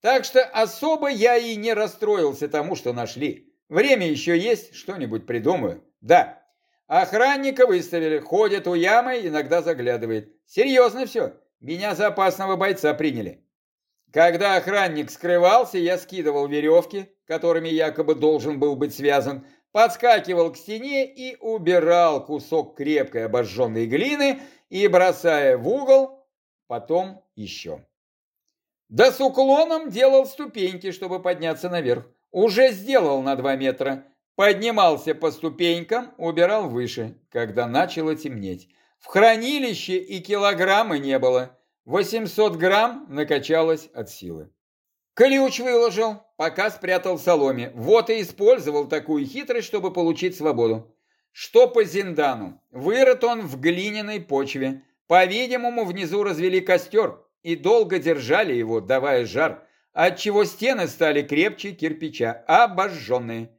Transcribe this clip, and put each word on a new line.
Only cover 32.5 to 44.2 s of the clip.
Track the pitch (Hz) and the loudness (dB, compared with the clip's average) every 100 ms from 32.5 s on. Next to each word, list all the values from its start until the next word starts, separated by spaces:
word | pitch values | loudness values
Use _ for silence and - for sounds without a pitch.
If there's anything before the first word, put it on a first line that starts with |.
| 196 262 | 4 2
сделал | 196 202 269 165 139 | 2 0 2 2 0
на | 131 135 | -2 -2
два | 131 135 | -2 -2
метра. | 135 127 135 135 - _ _ - | -2 -2 -4 -6 -12 _ _ 2
Поднимался | 202 190 226 220 180 151 - 156 | 2 2 -2 4 4 4 -2 -2
по | 160 | -2
ступенькам, | 156 165 - 170 170 165 226 247 - | -4 -8 -2 -2 -2 -2 -6 -6 -8
убирал | 165 160 175 214 185 | -6 2 2 2 -2
выше, | 120 123 - 110 - _ | -4 -6 -6 -10 -12 _
когда | 120 113 104 120 | -6 -4 -4 -2
начало | 123 180 - 156 156 | -2 -2 -2 -4 -4
темнеть. | 147 117 95 90 _ _ _ _ | -8 -10 -10 -10 _ _ _ _
В | - | -4
хранилище | 190 226 220 233 294 254 185 - 185 | 4 6 4 0 -4 -4 -6 -6 -6
и | 185 196 | -6 -12
килограмма | 185 202 202 190 185 202 226 151 | -6 0 0 0 2 2 0 -2
не | 139 135 | -2 0
было. | 127 127 127 _ _ _ - | 2 2 -2 _ _ _ -4
Восемьсот | 160 196 220 214 - 214 170 | -2 -2 -4 -6 0 0 2
грамм | 180 202 233 240 - | 2 4 2 -2 -12
накачалось | 143 151 143 143 160 160 160 - | -6 -2 -2 0 0 2 0 -4
от | 113 107 | -14 -14
силы. | - | -14